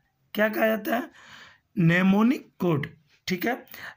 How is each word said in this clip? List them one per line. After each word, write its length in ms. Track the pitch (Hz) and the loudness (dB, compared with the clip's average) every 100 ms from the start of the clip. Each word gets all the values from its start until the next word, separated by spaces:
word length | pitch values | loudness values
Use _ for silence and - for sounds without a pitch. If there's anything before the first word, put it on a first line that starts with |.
| _ _ _ | _ _ _
क्या 160 | 208 214 | -2 -2
कहा 180 | 220 220 | 0 -2
जाता 280 | 220 - 233 | -2 -4 -6
है? 160 | 320 - - - - - _ - | -6 -16 -20 -20 -20 -20 _ 0
mnemonic 600 | 165 180 190 202 226 - - - | 2 4 4 4 2 0 -6 -4
कोड, 280 | 180 143 - - _ _ - | 0 0 -4 -14 _ _ -8
ठीक 180 | 311 277 | -4 -4
है, 200 | 262 - - - | -6 -10 -18 -18